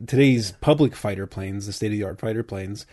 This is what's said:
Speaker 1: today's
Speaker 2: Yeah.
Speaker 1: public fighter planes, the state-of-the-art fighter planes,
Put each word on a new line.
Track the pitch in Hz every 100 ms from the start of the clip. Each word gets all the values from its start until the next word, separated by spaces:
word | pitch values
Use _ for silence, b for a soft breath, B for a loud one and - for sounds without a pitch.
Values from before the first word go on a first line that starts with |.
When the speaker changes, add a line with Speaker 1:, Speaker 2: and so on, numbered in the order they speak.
| 117
Speaker 1:
today's | 131 139 120 101
Speaker 2:
Yeah. | -
Speaker 1:
public | 151 151 131
fighter | - 104 95 98
planes, | 95 95 98
the | 104
state-of-the-art | - 107 104 98 95
fighter | 110 110
planes, | 117 98 95 104 -